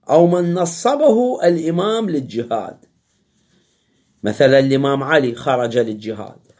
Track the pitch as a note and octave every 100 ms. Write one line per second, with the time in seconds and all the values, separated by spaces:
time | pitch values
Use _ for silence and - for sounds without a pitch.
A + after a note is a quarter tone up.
0 | - D3+ F3 F3+ F3 F3 E3+ - B3 C#4+
1 | D4+ A3+ B3 B3 F3 E3 D#3+ E3+ G3+ A3+
2 | G#3 D3+ A#2 A2 A#2 A2+ E2+ - _ _
3 | _ _ _ _ _ _ _ _ _ _
4 | _ _ G2+ G#2 C3+ C3+ C3+ C3+ C#3 C#3
5 | C3+ D#3 B2+ A#2 C#3+ B2 A#2+ A#2+ A2 G#2
6 | G#2 G#2+ G2 - _